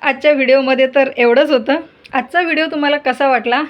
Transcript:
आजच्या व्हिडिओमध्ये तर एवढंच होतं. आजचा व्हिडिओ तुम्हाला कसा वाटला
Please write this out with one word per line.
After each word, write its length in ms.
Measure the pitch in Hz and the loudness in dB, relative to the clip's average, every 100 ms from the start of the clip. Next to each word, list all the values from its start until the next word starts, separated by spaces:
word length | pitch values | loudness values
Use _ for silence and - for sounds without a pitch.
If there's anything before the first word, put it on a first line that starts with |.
आजच्या 300 | 220 262 302 | -4 0 0
व्हिडिओमध्ये 560 | 294 254 262 262 254 262 277 | 2 2 2 2 0 0 2
तर 140 | 262 - | 0 0
एवढंच 340 | 240 240 302 | 2 2 2
होतं. 240 | 254 220 294 320 _ _ | 0 0 -4 -4 _ _
आजचा 280 | 262 240 339 | -8 -2 -2
व्हिडिओ 240 | 339 302 320 | -2 -2 -2
तुम्हाला 320 | 311 294 294 | -2 -2 -2
कसा 300 | 277 247 269 | -2 -2 0
वाटला 360 | 254 226 247 294 | 0 0 -2 -4